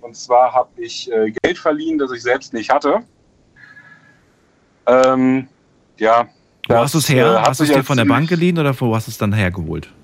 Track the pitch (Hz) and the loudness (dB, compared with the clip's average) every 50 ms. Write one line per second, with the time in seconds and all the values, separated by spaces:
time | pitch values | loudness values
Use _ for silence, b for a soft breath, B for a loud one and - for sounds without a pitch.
0 | - 120 110 - - 127 123 123 127 123 131 127 120 - _ - 117 117 - - | -20 -20 -20 -18 -4 0 2 4 4 4 2 -2 -2 -4 _ -14 -14 -12 -12 -12
1 | - 127 117 110 110 107 104 - - 160 180 - - 165 151 151 156 165 160 147 | -8 -4 -2 -2 -2 -2 -2 -4 -4 -4 -4 -2 -2 -2 -2 -2 -2 -4 -2 -2
2 | 139 127 127 120 113 123 123 135 - - - 113 107 - 135 143 151 143 151 226 | -4 -4 -6 -6 -2 -2 -2 -2 -4 -8 -10 -8 -2 0 0 0 2 0 -2 -2
3 | - _ _ _ _ _ _ _ _ _ b b b b b b b b b b | -4 _ _ _ _ _ _ _ _ _ b b b b b b b b b b
4 | b b b b b b b _ _ _ _ _ _ _ _ _ _ 120 123 131 | b b b b b b b _ _ _ _ _ _ _ _ _ _ 2 4 6
5 | 131 131 131 131 127 131 131 131 131 - _ _ _ _ _ _ _ _ _ - | 4 4 4 2 2 2 0 0 -4 -8 _ _ _ _ _ _ _ _ _ 0
6 | 107 110 113 117 117 - _ _ _ _ _ _ - - 123 113 117 143 - 160 | 2 4 4 4 2 -2 _ _ _ _ _ _ -2 0 2 2 2 2 0 -2
7 | - - 143 120 113 113 113 110 110 135 135 139 156 147 143 135 131 - 143 123 | 0 2 2 2 4 4 2 2 2 0 0 0 2 2 2 2 0 0 0 0
8 | 110 95 95 131 160 160 180 165 170 180 175 165 151 139 131 - 131 117 110 113 | 2 2 2 0 0 0 0 0 0 0 0 0 -2 -2 -2 -2 -2 -2 -2 -2
9 | - - 110 - 110 101 101 107 98 90 90 98 80 80 80 78 - - - - | -4 -8 -8 -6 -4 -2 0 0 -2 -2 -2 -6 -8 -8 -8 -10 -10 -14 -20 -20